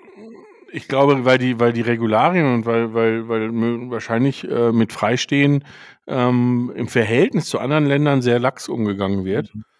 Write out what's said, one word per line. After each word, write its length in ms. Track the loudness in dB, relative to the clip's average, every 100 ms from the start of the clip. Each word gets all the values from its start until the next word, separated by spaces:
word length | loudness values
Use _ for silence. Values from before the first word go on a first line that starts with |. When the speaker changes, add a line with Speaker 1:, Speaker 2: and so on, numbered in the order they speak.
| -20 -20 -20 -20 -20 -20 -16
Speaker 1:
Ich 140 | -14 -2
glaube, 380 | 2 4 4 4
weil 120 | 2
die, 220 | 2 2
weil 140 | 2
die 80 | 2
Regularien 720 | 0 0 2 2 2 2 2
und 120 | 0 0
weil, 280 | 0 0
weil, 340 | 0 0 0 -2
weil 220 | -4 -2
mö-, 380 | -2 -2 -2 -6
wahrscheinlich, 580 | -10 -4 0 0 -2 -4
äh, 220 | 0 2
mit 220 | 2 0
Freistehen, 720 | 0 -2 -2 -2 0 2 2 -2 -16 -20 -20 -8
ähm, 640 | -2 0 2 2 0 -2 -6
im 120 | -4
Verhältnis 600 | 0 0 2 2 0 -4
zu 120 | -4
anderen 260 | -2 0 2
Ländern 360 | 2 2 2
sehr 180 | 2 2
lax 300 | 0 -4 -8
umgegangen 560 | -4 -4 -2 -2 -2 -2
wird. 280 | -4 -6
Speaker 2:
Mhm. 120 | -12 -18 _